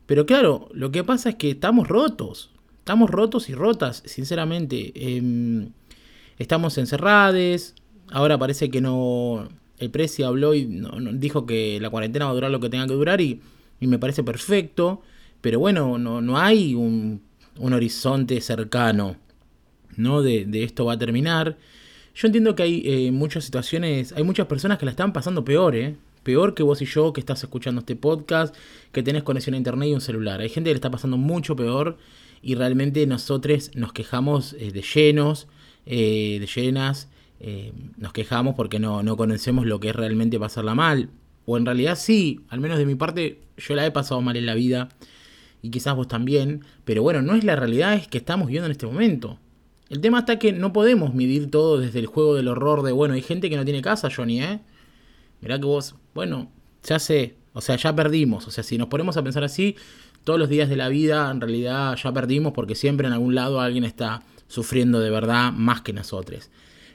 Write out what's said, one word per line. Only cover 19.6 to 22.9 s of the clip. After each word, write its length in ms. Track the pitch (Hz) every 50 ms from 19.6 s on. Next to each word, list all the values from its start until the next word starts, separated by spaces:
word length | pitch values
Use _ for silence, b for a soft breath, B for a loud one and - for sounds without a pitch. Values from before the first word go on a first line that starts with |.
| _ _ _ _ _ - -
¿no? 260 | - 113 127 143 147 139
de, 220 | 131 117 110 95
de 200 | 101 104 107 117
esto 200 | 117 - - 123
va 100 | 117 117
a 40 | 110
terminar. 600 | 120 117 117 123 143 165 170 160 160 160 156 - B B B B B B B B B B B
Yo 120 | - -
entiendo 280 | 220 208 233 220 220 202
que 100 | - 175
hay, 180 | 170 170 165 -
eh, 280 | 139